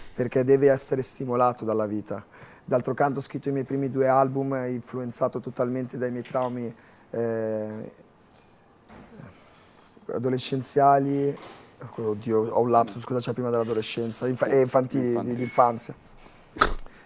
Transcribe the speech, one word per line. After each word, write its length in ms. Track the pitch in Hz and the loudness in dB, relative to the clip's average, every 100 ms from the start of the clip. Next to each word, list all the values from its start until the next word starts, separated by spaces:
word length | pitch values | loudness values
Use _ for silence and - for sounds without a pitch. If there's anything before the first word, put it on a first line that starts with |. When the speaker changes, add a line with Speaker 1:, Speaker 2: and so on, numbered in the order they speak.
| - | -12
Speaker 1:
perché 280 | - 123 135 | -4 0 2
deve 240 | 127 135 139 | 4 6 6
essere 300 | 131 - 135 | 4 2 0
stimolato 640 | 127 - 131 120 123 120 | -2 -4 -2 2 2 2
dalla 220 | 110 107 107 | -2 0 -2
vita. 380 | 104 - 101 - - - - | -4 -6 -10 -10 -20 -20 -20
D'altro 300 | - 127 135 | -2 0 0
canto 240 | 123 143 139 | 0 0 0
ho 40 | |
scritto 260 | - 143 143 | -6 -6 -4
i 20 | |
miei 120 | 139 | -4
primi 260 | 127 135 135 | -2 -4 -2
due 180 | 131 131 | 2 4
album, 460 | 131 135 135 135 | 4 4 0 -2
eh, 160 | 135 127 | -2 -4
influenzato 680 | 123 - 127 123 - 127 127 | -6 -6 -8 -6 -2 -2 -2
totalmente 560 | 123 - 123 127 123 117 | -8 -4 -2 -2 -6 -6
dai 120 | 123 | -4
miei 140 | 123 | -4
traumi, 500 | 117 131 127 123 117 - - - _ | -4 -4 -2 -4 -8 -12 -20 -20 _
eh, 840 | 113 117 113 110 110 107 110 - - - _ _ _ _ _ _ _ _ - - 220 98 - - - _ - - - - | -4 -2 -2 -4 -4 -6 -10 -14 -18 -20 _ _ _ _ _ _ _ _ -20 -20 -20 -20 -20 -20 -20 _ -20 -20 -18 -8
adolescenziali. 1200 | - 127 127 - 135 - 143 139 139 139 139 143 - - - - - 123 - | -4 -2 -2 -2 -2 0 4 6 6 2 0 -2 -4 -14 -20 -20 -18 -14 -6
Oddio, 520 | 110 104 113 110 113 | -4 -4 0 2 2
ho 100 | 110 | 2
un 100 | 120 | 4
lapsus, 340 | 117 117 120 | 4 4 -2
cosa 160 | - 127 | -4 -4
c'è 120 | 123 | -2
prima 180 | 120 123 | -4 0
dell'adolescenza? 760 | 120 113 110 - - 117 - 127 | 0 0 -2 -2 -4 -4 -2 -2
Infa-, 200 | 123 120 | 0 2
eh, 140 | 135 | 4
infantili, 420 | 127 135 127 139 | 4 2 2 0
di, 60 | 123 | 0
Speaker 2:
Infantili. 260 | 117 120 120 | 0 -2 -4
Speaker 1:
di 60 | |
infanzia. 520 | 120 - 120 117 - - - - - - - - - - - - | 0 4 4 2 -6 -12 -20 -20 -20 -20 -18 -2 0 0 -8 -18